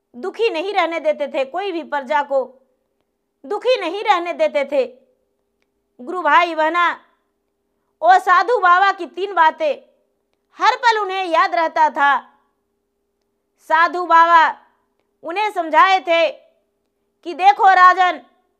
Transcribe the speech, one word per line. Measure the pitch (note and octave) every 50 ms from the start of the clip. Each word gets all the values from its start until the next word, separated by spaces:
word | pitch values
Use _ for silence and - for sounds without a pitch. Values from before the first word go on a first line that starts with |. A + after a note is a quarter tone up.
| _ _ -
दुखी | A#3+ B3 - - - A4+ A4
नहीं | E4+ D#4 F4 G4
रहने | G#4 F#4+ E4+ D#4+ E4+ D#4+
देते | C#4+ D#4 D4+ B3+ C#4+ C4+
थे, | - C#4 C4
कोई | C4+ - F4+ G4+ G4+
भी | E4 E4+ C#4+
प्रजा | A#3 D4 C#4+ C4+ A#3+ D4+ D4
को | C#4 C#4 C#4 C4+ A#3+ - - _ _ _ _ _ _ _ _ _ _ _ _ _ _ _ _ _ -
दुखी | C4+ G4+ G#4 - A#4+ B4+ G#4
नहीं | F#4 D#4+ F4+ G#4 A4+
रहने | A4 F#4+ E4+ E4+ F4 E4
देते | B3+ D#4 D4+ - D4 C#4
थे। | C#4 D4 C#4 A#3+ - - _ _ _ _ _ _ _ _ _ _ _ _ _ _ _ _ _ _ _ _ -
गुरु | B3 C#4+ F#4 F4+
भाई | D#4+ D4 D4 E4+ F4 F4 D#4+
बहना, | D#4 D#4 D#4+ E4+ F4 F4 D#4+ C4+ - _ _ _ _ _ _ _ _ _ _ _ _ _ _ _ _ _ _ _ -
वो | - E4+ F#4+ F4+
साधु | F#4 G4 F4+ F4+ F#4+ - B4 G#4+
बाबा | F#4 F4 F4 F#4 G4 G4
की | F#4+ F#4+ F4 B3+
तीन | - F4 F#4+ G4+ F#4+
बातें | F4 D#4+ D#4+ D#4 D#4 D#4+ D4 A#3+ - - _ _ _ _ _ _ _ _ _ _ _ _ _ _ -
हर | F4 A4 B4+
पल | - A#4+ A#4 A4+ G#4+
उन्हें | G#4 F#4 F#4+ F#4+ F#4+
याद | F4 D#4+ E4 F#4+ F#4 E4+
रहता | E4+ E4 D#4+ D#4+ E4 D#4 D4+
था। | - B3+ C#4 C#4+ C4 A#3 - _ _ _ _ _ _ _ _ _ _ _ _ _ _ _ _ _ _ _ _ _ _ _ _ _ _ _ _ -
साधु | D#4+ D#4+ E4+ E4+ D4 F4 F4+
बाबा | E4 E4+ E4 E4 E4+ E4+ E4 D#4 B3+ - - _ _ _ _ _ _ _ _ _ _ _ _ -
उन्हें | D#4 E4+ G4 G#4+ G#4
समझाए | G4+ F#4 E4 D#4+ D4 D#4 F4 F#4+ F#4+ F#4
थे | - F4 E4 E4 E4 C#4+ - - _ _ _ _ _ _ _ _ _ _ _ _ _ _ _ _ -
कि | E4 F4
देखो | C#4 F4+ G4+ G#4 G#4+ A4 F#4+
राजन, | F#4 F4+ F4+ F#4 F4+ F#4 F4+ F4+ D#4+ C#4 - _ _ _ _ _ _ _